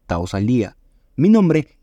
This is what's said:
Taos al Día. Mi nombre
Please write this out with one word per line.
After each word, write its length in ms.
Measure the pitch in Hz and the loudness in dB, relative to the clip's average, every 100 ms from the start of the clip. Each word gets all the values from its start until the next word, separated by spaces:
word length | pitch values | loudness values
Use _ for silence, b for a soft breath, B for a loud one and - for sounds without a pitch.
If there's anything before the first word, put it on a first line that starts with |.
| - | -8
Taos 260 | 87 87 | -8 -6
al 140 | 98 107 | -4 -2
Día. 300 | 123 98 - _ _ _ - | -2 -4 -10 _ _ _ -2
Mi 140 | 180 | 2
nombre 480 | 220 175 156 - _ | 4 4 0 -2 _